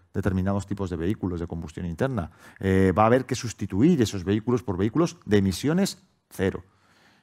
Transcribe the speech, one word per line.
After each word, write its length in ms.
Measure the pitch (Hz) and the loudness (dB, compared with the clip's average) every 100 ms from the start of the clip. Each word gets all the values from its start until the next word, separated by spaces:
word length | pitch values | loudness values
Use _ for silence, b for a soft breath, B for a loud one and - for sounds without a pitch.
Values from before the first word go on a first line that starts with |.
| _ | _
determinados 540 | 107 98 92 92 98 - | -4 -2 0 0 -2 -4
tipos 240 | 101 95 | -6 -6
de 60 | 85 | -4
vehículos 440 | 85 107 95 87 | -4 -2 -4 -6
de 60 | 82 | -6
combustión 400 | 85 78 - 87 | -8 -10 -10 -8
interna. 460 | 82 131 120 78 B B B | -4 -4 -4 -8 B B B
Eh, 320 | 98 95 95 | 2 4 4
va 120 | 90 | 4
a 20 | 110 | 4
haber 180 | 127 | 4
que 100 | 123 | 2
sustituir 680 | 117 113 - 101 95 147 165 | -6 -6 -8 -6 2 4 4
esos 220 | 110 101 | 2 -2
vehículos 380 | 87 107 110 120 | -2 -2 0 -2
por 140 | - 87 | -2 -2
vehículos 400 | 107 147 170 - | -2 0 -2 -4
de 140 | - 104 | 2 2
emisiones 640 | 95 90 135 175 196 - _ _ _ | 4 0 0 0 0 -4 _ _ _
cero. 360 | - 95 - - b b b b b | -4 -2 -2 -12 b b b b b